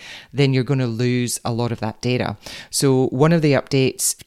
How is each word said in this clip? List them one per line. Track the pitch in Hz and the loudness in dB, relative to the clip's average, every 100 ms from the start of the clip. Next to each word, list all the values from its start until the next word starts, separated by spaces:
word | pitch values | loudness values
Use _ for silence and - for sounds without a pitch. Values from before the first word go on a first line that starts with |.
| - - - | -16 -20 -10
then | 120 139 | 0 2
you're | 131 | 2
gonna | 120 139 123 | 0 0 -2
lose | 113 123 123 120 - | 0 0 0 -2 -4
a | - | -4
lot | 113 120 | -2 -2
of | 117 | -2
that | 110 - | -6 -4
data. | 123 123 104 107 - - - | -2 -2 -2 -6 -12 -18 -8
So | - 139 131 131 | 0 2 4 2
one | 127 156 | 2 4
of | 170 | 4
the | 151 | 4
updates | 131 - 135 131 - - - | 2 0 0 0 0 -6 -6